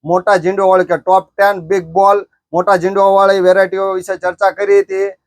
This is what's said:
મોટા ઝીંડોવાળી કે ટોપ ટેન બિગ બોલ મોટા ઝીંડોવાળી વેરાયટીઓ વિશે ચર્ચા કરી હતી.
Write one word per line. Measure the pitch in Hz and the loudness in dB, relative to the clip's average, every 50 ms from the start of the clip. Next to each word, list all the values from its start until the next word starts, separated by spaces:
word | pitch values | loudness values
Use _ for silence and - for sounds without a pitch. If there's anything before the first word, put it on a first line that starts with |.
| _ | _
મોટા | 151 175 185 180 160 156 185 | -2 -4 -2 0 0 0 0
ઝીંડોવાળી | 160 180 196 196 196 190 190 185 180 180 175 | 0 -2 -2 0 2 2 2 2 2 0 -2
કે | 160 | -4
ટોપ | _ 185 185 190 190 _ | _ 0 0 0 0 _
ટેન | _ - 196 202 202 185 170 | _ -2 0 0 0 -2 -4
બિગ | 160 196 190 170 160 | -4 -4 -4 -4 -4
બોલ | 165 185 196 196 202 202 190 _ _ _ _ _ | -2 0 2 2 2 0 -2 _ _ _ _ _
મોટા | - 170 180 202 202 | -4 -2 0 2 0
ઝીંડોવાળી | 180 165 185 196 196 196 196 196 196 196 196 196 196 180 | 0 0 -2 0 2 2 2 4 4 2 2 2 2 2
વેરાયટીઓ | 180 185 190 190 185 185 190 196 196 190 | 2 4 4 2 0 -2 -4 -4 -4 -4
વિશે | 185 180 - 190 | -6 -6 -8 -10
ચર્ચા | 180 - 180 180 _ 202 190 185 | -6 -6 -6 -4 _ -2 -2 0
કરી | 190 202 202 202 202 | -2 -2 2 2 2
હતી. | 196 _ 190 190 196 196 185 _ _ | 2 _ -4 -4 -4 -6 -6 _ _